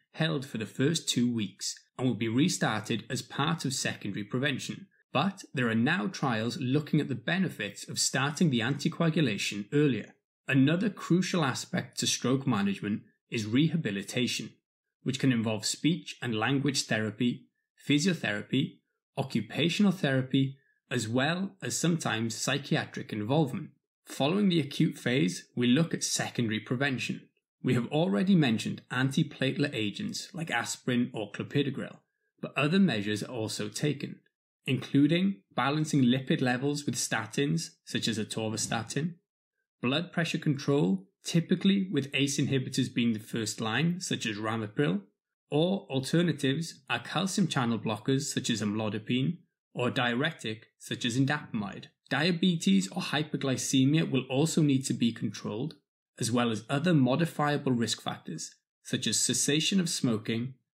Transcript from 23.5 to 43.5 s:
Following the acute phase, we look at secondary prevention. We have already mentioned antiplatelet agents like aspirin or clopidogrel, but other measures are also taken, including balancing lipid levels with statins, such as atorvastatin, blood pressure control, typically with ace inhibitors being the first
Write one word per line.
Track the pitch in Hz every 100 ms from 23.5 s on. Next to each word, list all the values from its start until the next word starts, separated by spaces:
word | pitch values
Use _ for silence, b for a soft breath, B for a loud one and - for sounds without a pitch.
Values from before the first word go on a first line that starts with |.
| 104 - _ _ _ -
Following | - 139 196 202
the | 170
acute | 131 - 160 -
phase, | 120 131 180 - -
we | 123 120
look | 131 165
at | -
secondary | - - 113 - 113 110
prevention. | - 127 139 120 - 87 - _ _ _
We | 131
have | - -
already | 151 185 202 190 185
mentioned | 135 107 107 - -
antiplatelet | 127 135 165 156 - 135 - 143
agents | 117 104 98 101 - -
like | 170 -
aspirin | 117 113 - - 120 123
or | 120 101
clopidogrel, | - 104 143 135 - 90 - _ _ _ -
but | - -
other | 147 190
measures | 185 110 101 104
are | -
also | 127 107 - 107
taken, | - 151 135 - - _ _ _ _ -
including | 127 - 139 147 170 196 196 _
balancing | - 131 156 151 147
lipid | 120 131 - 156
levels | 127 123 139 147 -
with | 123
statins, | - 113 110 - 143 160 - _
such | - 117 117
as | 110
atorvastatin, | 104 113 110 110 - 117 113 139 170 - _ _ _ _ _ -
blood | 123 147 170
pressure | - 160 160
control, | 156 135 - 143 175 190 - _ -
typically | 170 165 180 196 196 185
with | 143 135
ace | 135 139 147
inhibitors | 131 135 123 - 117
being | 131 117
the | 107
first | - 117 104